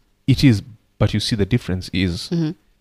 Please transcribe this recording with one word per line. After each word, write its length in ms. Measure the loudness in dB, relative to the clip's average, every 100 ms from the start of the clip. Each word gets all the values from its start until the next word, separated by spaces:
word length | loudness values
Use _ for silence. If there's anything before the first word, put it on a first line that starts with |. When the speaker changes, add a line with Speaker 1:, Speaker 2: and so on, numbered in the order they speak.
| _ _ 0
Speaker 1:
It 160 | 4
is. 180 | 4 4 0 -16 _ -2
But 160 | -2
you 80 | 0
see, 160 | -2 -2
the 80 | 0
difference 440 | 0 -2 -6 -4
is 360 | -2 -2 -2 -4
Speaker 2:
Mm-hmm. 220 | -4 -4 -6 _ _